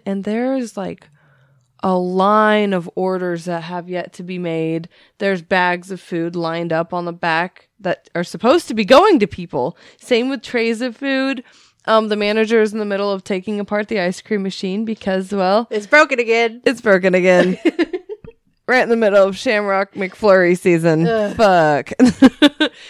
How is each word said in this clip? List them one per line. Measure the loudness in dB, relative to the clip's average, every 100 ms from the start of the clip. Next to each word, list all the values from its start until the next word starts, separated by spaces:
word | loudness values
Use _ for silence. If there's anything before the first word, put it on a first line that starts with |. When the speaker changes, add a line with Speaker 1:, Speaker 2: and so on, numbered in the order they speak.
| -6
Speaker 1:
and | -8 -6
there's, | -4 -4 -4 -6 -10
like, | -12 -12 _ _ _ _ _ _ _ _
a | -4 -2
line | -2 0 2 2 2 2 0
of | -2 -6 -6
orders | -4 -4 -4 -6 -6
that | -8
have | -8 -12 -8
yet | -8 -10
to | -12
be | -12 -8
made. | -6 -4 -4 -4 -8 _ _ -6
There's | -4 -4
bags | -2 0 0 -2 -6
of | -14
food | -8 -6 -6 -4
lined | -6 -4 -4
up | -4 -4
on | -6 -8
the |
back | -6 -2 -2 -4 _ _ _
that | -6 -6 _ -8
are |
supposed | -8 -2 2 2 0
to |
be | -4
going | 4 4 6 4
to | 0
people. | -6 -10 -6 -6 -8 -20 _
Same | -2 -2 -2
with | -6
trays | -6 -4 -2 -2
of | -6 -8
food. | -4 -2 -4 -6 -12 _ _ _ 0
Um, | 0 0
the | -2
manager | -2 0 0 2
is | 0
in | -2
the | -6
middle | -4 -4
of | -6
taking | -6 -8 -6 -8
apart | -6 -6 -4
the | -4
ice | -4 -6
cream | -6 -6
machine | -6 -8 -6 -6 -6
because, | -6 -4 -4 -4
well, | -2 0 0 0
Speaker 2:
It's | -6 2
broken | 4 4 2
again. | 0 0 0 0 -2
Speaker 1:
it's | 0
broken | 2 4 4
again. | 2 4 4 4 0
Speaker 2:
<laughs> | -2 -2 -2 -6 -10 -16 -16 -20 _ _ 0
Speaker 1:
Right | 0
in | 2
the | 2
middle | 4 6 4
of | 2
Shamrock | -2 -2 0 -2 -2
McFlurry | -6 -8 0 4 6 4 2
season. | 2 2 2 2 2
Speaker 2:
Ugh. | 0 -2 2
Speaker 1:
Fuck. | 4 4 4 2 -2
<laughs> | 2 2 6 4 6 2 2 -4 -6 -20